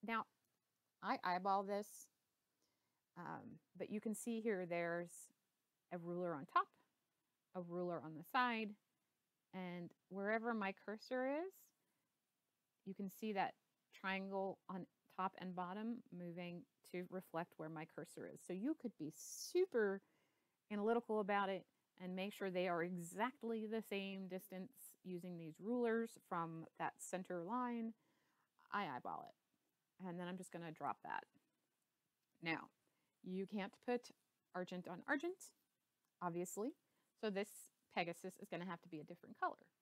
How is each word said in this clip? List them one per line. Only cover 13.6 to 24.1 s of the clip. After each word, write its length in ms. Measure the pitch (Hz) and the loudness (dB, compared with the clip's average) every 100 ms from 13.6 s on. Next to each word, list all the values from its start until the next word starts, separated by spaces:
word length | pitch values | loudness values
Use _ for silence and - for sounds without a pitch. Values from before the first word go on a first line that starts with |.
| _ _ _ | _ _ _
triangle 680 | - 190 190 190 196 196 - _ | -4 0 2 2 0 0 -2 _
on 160 | 185 175 _ _ - | -6 -6 _ _ 0
top 180 | 190 - | 0 0
and 160 | 185 180 | -6 -2
bottom 420 | 180 190 220 240 - 175 | -2 -2 -2 -2 -6 -8
moving 460 | 175 170 175 175 - _ - | -6 -4 -4 -6 -10 _ -8
to 140 | 180 180 | -6 -4
reflect 440 | 185 185 165 175 - | -6 -4 -4 -4 -4
where 120 | 160 | -6
my 160 | 160 160 - | -6 -8 -8
cursor 340 | 165 - 85 | -10 -8 -8
is. 80 | 151 - | -10 -4
So 80 | |
you 220 | 180 233 320 | 0 0 0
could 100 | 247 - | -2 -4
be 140 | 151 - | -6 -4
super 840 | - - - 359 370 247 208 196 _ _ _ _ _ _ _ | -10 -6 0 4 6 6 4 4 _ _ _ _ _ _ _
analytical 480 | 208 208 233 233 214 | 0 4 4 4 2
about 300 | 202 202 196 | 4 4 4
it 160 | 190 - _ _ - | 2 -4 _ _ -10
and 140 | 180 185 | -6 -2
make 180 | 190 | -2
sure 160 | - 196 | 0 0
they 180 | 180 180 | 4 4
are 160 | 175 | 4
exactly 840 | 170 180 170 180 233 - 226 226 214 | 2 0 -4 0 0 0 -4 -2 0
the 160 | 220 | -2
same 460 | 214 196 196 | -2 -2 -2